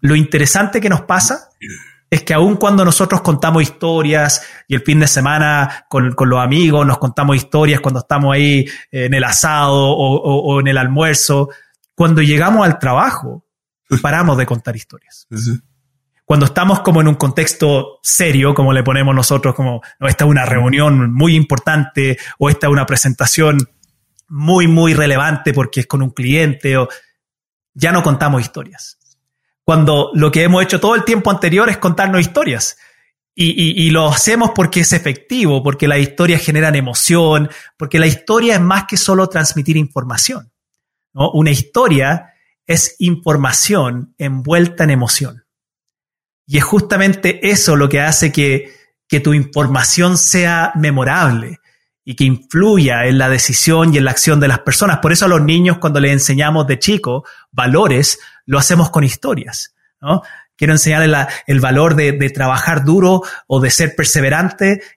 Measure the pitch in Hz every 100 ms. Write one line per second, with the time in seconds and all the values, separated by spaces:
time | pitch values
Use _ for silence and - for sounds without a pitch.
0 | 143 151 151 151 139 180 208 226 202 185
1 | - 185 - 277 - _ - - - _
2 | _ 160 - 156 180 208 208 202 180 -
3 | 190 185 - 151 165 165 143 - 165 165
4 | 147 151 147 - - - _ 135 - 151
5 | 147 - 135 151 151 147 139 - _ 139
6 | 127 123 131 123 123 147 170 147 139 131
7 | 135 120 143 135 - 151 151 143 143 127
8 | - 143 139 139 147 139 135 - - 135
9 | 123 135 123 113 160 151 143 139 139 151
10 | 135 139 156 139 147 139 139 135 127 139
11 | 160 147 - 139 139 - _ _ _ _
12 | 165 160 147 147 170 220 190 151 139 127
13 | 226 - 127 123 _ _ _ _ _ 131
14 | 147 156 175 131 127 120 120 110 - -
15 | _ - _ 110 117 120 _ _ _ _
16 | _ _ _ 147 143 - 180 196 - 165
17 | 156 147 139 131 160 - 151 143 135 -
18 | - - 175 135 135 143 135 135 123 135
19 | 139 131 123 139 139 123 131 120 - -
20 | 139 131 147 139 123 123 123 139 151 139
21 | 120 120 160 160 147 135 - 156 143 -
22 | 135 127 - - 143 151 147 143 131 131
23 | 135 123 123 - 156 143 131 _ _ _
24 | _ _ _ 147 151 185 170 165 165 156
25 | 147 135 147 151 - 143 123 - 123 139
26 | 135 - 127 147 156 135 143 131 127 -
27 | _ _ _ _ _ _ _ - 160 180
28 | 165 143 147 135 117 - - - - -
29 | _ _ _ _ _ _ - 160 151 147
30 | - 165 151 160 170 180 185 190 202 226
31 | - 226 - 196 175 175 226 196 185 165
32 | 196 185 170 - 294 117 - - _ _
33 | _ _ _ - 170 170 165 175 165 160
34 | 156 147 - 233 226 226 175 - 165 175
35 | 151 131 _ 247 196 139 139 139 147 143
36 | 139 - 175 165 - 151 156 147 131 117
37 | - 170 160 151 147 - - _ 147 160
38 | 160 143 - 220 233 208 175 190 190 202
39 | - 190 190 180 151 - 143 160 147 -
40 | 127 120 - 262 - _ _ _ _ _
41 | _ 135 147 160 156 143 - - 247 147
42 | 135 165 - _ _ _ _ 165 165 -
43 | 175 170 165 151 135 113 - 202 131 123
44 | 131 _ 143 131 131 170 170 175 160 139
45 | 120 - 135 120 _ _ _ _ _ _
46 | _ _ _ _ _ 143 131 208 202 196
47 | 196 196 175 - 196 202 214 147 139 139
48 | 147 156 160 147 143 135 - - _ _
49 | _ 151 147 147 139 - 139 135 120 -
50 | 175 180 - 185 175 170 165 165 151 139
51 | 127 160 160 117 113 170 _ _ _ _
52 | - 123 135 131 - 160 202 208 139 120
53 | 123 131 131 131 - 123 - 160 165 147
54 | 135 123 - 151 139 123 - - 202 151
55 | 156 170 190 170 147 165 180 175 170 143
56 | 139 139 131 139 151 156 139 135 - 208
57 | 165 127 - - _ 127 123 143 208 123
58 | 143 - - _ - 139 135 175 165 -
59 | 139 - - 127 123 - - _ _ _
60 | 139 175 - - _ _ 151 156 160 156
61 | 160 151 131 - - 139 127 117 160 151
62 | 147 143 139 135 131 127 - 165 139 175
63 | 185 185 185 - _ 135 131 147 165 -
64 | 143 - 135 151 185 - 196 196 -